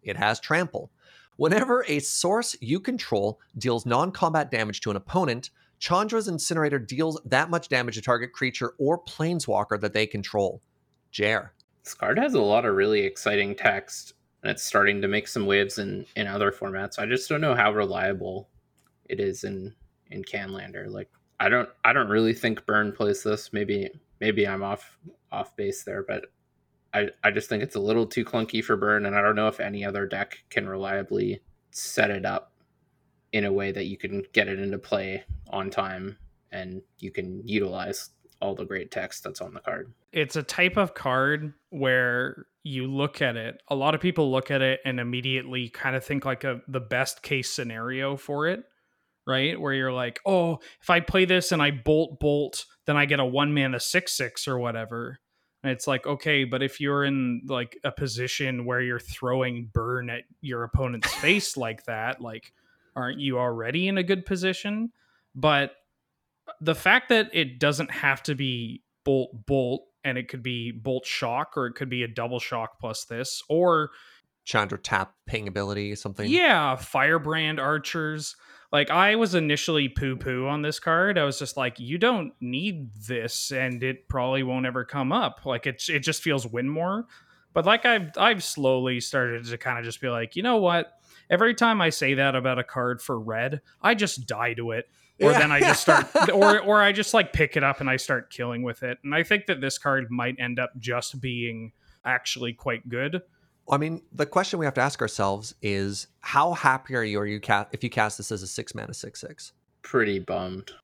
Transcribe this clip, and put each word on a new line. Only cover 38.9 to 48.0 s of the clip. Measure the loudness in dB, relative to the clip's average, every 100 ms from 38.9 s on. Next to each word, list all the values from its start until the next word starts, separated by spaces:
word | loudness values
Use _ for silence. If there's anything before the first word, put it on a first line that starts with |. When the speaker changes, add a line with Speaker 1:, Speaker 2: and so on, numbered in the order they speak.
Speaker 2:
text | -8 -8 -10
that's | -14 -12
on | -14 -10
the |
card. | -8 -8 -10 -18 _
Speaker 3:
It's | -4 -2 -2
a |
type | -6 0 2 2
of | 0
card | -2 -2 0 2 0 -4 -12 _
where | -2 2 2 2 0 -4 -8 -20 _
you | -10 -6 -4
look | -2 -2 0
at | -2 -2
it, | -8 -12 _
a | 0
lot | 0 2
of |
people | 0 2 2
look | 2 0
at | 2
it | 2 0 -2
and | -4
immediately | -2 -2 -2 -2 -2 -6 -6
kind | -4 -2 -2
of | -2
think, | -4 -2
like, | -4
a, | -4 -6 -6
the | -6
best | -2 -2 -2 -4
case | -4 -4 -4
scenario | -6 -6 -6 -6 -4